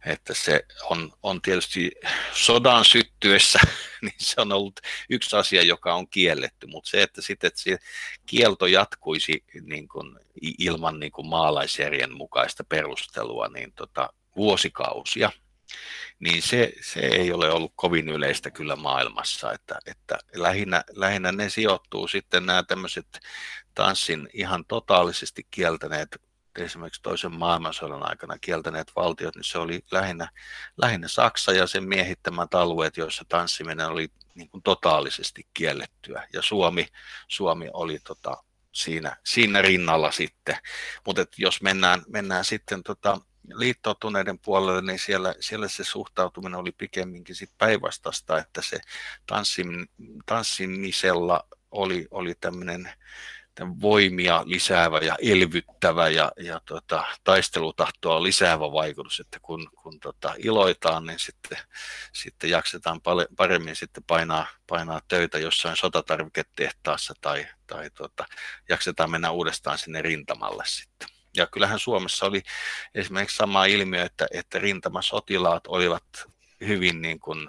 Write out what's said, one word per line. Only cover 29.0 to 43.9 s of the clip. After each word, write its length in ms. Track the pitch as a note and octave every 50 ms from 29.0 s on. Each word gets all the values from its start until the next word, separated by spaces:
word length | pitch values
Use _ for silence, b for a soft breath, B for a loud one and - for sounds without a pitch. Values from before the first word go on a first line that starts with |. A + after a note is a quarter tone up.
| F2 E2+ E2 - - D#2+ -
niin 100 | - -
se 140 | - - F2
oli 220 | E2 E2+ E2+ F2 - _
lähinnä, 380 | - F#2 G2 F#2+ F2+ E2 E2+ - _ B B B B B B B B
lähinnä 320 | - - B2 A2+ F2+ E2 -
Saksa 440 | - - A#2+ A2+ - - - - F#2+
ja 140 | F#2+ F#2
sen 180 | F2 - F#2+ F#2+
miehittämät 680 | F#2+ G2 F#2+ F2+ F2+ F#2 - _ - E2+ F2 E2+ E2 -
alueet, 420 | F2+ F2 E2+ E2 E2 D#2+ D#2+ -
joissa 280 | - E2 D#2 - - - _
tanssiminen 580 | - E2+ F2 E2+ - - D#2+ E2 D#2+ D#2+ D#2+
oli 220 | D#2+ D#2+ E2 D#2+ D#2 _ _ _ _ _
niin 140 | F2+ F2 _
kuin 140 | _ F#2+ _
totaalisesti 840 | G#2+ F#2+ - - F2 D#2 D2+ C#2+ C2+ - - - - - - - _ _
kiellettyä. 760 | - E2 D#2 C#2 C#2 - - _ _ - - - - - - -
Ja 100 | - -
Suomi, 460 | - G#2+ G2+ F#2 E2+ F2 F2 E2 - B B B B B B B B
Suomi 400 | - - G2+ F2 D#2+ E2+ E2+ - -
oli 260 | E2+ F2 E2 D#2 D2+ _
tota 380 | - - _ _ - C2 - _ _ _ _ _ _ _
siinä, 440 | - - - E2 E2 D#2+ D2 B1 _ _
siinä 380 | - - B2 A#2 G#2 G2+ G2+ F#2+
rinnalla 500 | F#2+ F#2+ F#2 F2 E2 D#2+ D#2+ D2+ C#2+ -
sitten. 460 | - F2+ D#2 _ _ _ - C#2+ - B B B B B B B B B
Mut 120 | - F#2+ F2
et 200 | F#2 - - -
jos 240 | F#2+ F#2 - - G2
mennään, 400 | G2 F#2+ F#2+ F#2+ F2+ F2+ F2+ E2+ -
mennään 360 | - G#2+ G2+ G2 F#2+ F2+ F#2
sitten 380 | - A2 G#2+ _ - G#2 F#2 F2
tota 380 | - G#2 _ - G2+ G2+ F#2 _ _ _ _ _ - -
liittoutuneiden 840 | - A#2 B2+ A#2+ _ _ A2